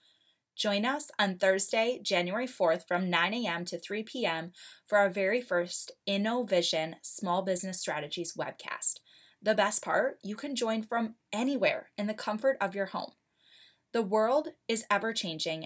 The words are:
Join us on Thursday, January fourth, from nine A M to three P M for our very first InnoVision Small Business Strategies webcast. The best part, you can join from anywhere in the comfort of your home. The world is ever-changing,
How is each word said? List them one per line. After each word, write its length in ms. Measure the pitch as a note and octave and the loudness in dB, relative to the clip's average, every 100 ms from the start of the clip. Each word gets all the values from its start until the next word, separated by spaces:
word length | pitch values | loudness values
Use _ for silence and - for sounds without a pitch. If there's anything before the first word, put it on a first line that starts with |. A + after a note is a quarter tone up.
| _ _ _ _ _ - | _ _ _ _ _ -4
Join 280 | G#3 G3+ A#3 | -2 0 0
us 240 | D4 F4+ - | 0 0 0
on 200 | G3+ F3+ | 0 2
Thursday, 640 | F#3+ F#3+ - A3+ A#3 B3+ | 4 4 2 2 0 -2
January 440 | G3+ F3+ F3 G#3+ B3+ | 0 0 0 -2 -4
fourth, 380 | - F3 F3 - | 2 2 2 0
from 240 | F3+ F#3 | -2 2
nine 240 | E3+ F3+ | 2 2
A 140 | A#3 G#3 | 0 -4
M 160 | E3+ | -4
to 140 | F3 F3 | -6 -8
three 260 | - G3+ | -6 -8
P 220 | A3 B3+ G3 | -6 -4 -2
M 260 | D#3+ E3+ - - - - | -2 -8 -14 -20 -20 2
for 120 | G#3 | 4
our 120 | G3 | 4
very 300 | F#3+ F#3+ A#3+ | 2 0 0
first 540 | A#3+ F3 F3+ - - - - | 0 0 0 -2 -4 -4 -2
InnoVision 920 | G3 G#3+ B3 A3 F3+ E3+ D#3+ D#3+ - | 0 0 -2 2 2 2 0 -2 -4
Small 420 | - - F#3 F3+ | 0 2 2 0
Business 360 | F#3+ F3+ F#3+ F3+ | 0 -2 -2 -2
Strategies 540 | - D3+ D3 F3+ E3+ - | -2 -4 -6 -6 -6 -4
webcast. 600 | C3+ - - - - - - _ _ _ | -6 -8 -10 -4 -2 -4 -10 _ _ _
The 140 | G3+ G#3 | 2 2
best 300 | G3+ - F3+ | 4 2 2
part, 320 | E3 B3+ - | 2 2 -2
you 140 | G3 G#3+ | -8 -8
can 180 | C#4+ | -6
join 300 | A#3+ A3+ A3+ | -2 0 -2
from 320 | A3 A#3 A3 - _ | -2 -2 -2 -8 _
anywhere 600 | G#3 B3+ C4 E3+ - - - | -2 0 2 2 2 -6 -6
in 100 | G#3 | -6
the 60 | |
comfort 440 | G#3+ - G#3+ C4+ C4 | -4 -4 0 0 2
of 160 | G3 G3+ | -2 -2
your 120 | F#3+ | -4
home. 260 | - - - _ _ _ - - _ _ | -6 -8 -14 _ _ _ -20 -20 _ _
The 80 | A#3 | -2
world 480 | G3 G#3+ A3 C#4+ D#4 - - | 2 2 4 2 0 -6 0
is 160 | A3+ - | 0 2
ever-changing, 720 | G3+ A3+ - F3 D#3+ E3+ D#3+ | 2 0 -4 -4 -4 -4 -4